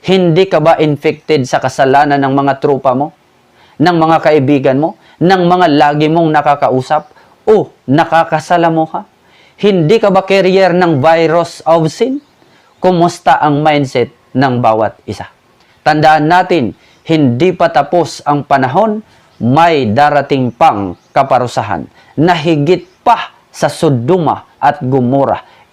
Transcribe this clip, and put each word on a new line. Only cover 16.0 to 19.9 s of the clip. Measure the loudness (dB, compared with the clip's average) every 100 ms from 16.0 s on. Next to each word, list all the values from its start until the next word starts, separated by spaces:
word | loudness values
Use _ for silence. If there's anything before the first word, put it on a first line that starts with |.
| 2 2 2
natin, | 0 2 -2 -2 -8 _ _ -4
hindi | 0 2 2 0
pa | 0 0
tapos | 0 0 0 -2 -6
ang | -4 -4 0
panahon, | -2 0 0 -2 -4 -10 _ _ _
may | 0 2 2 2 0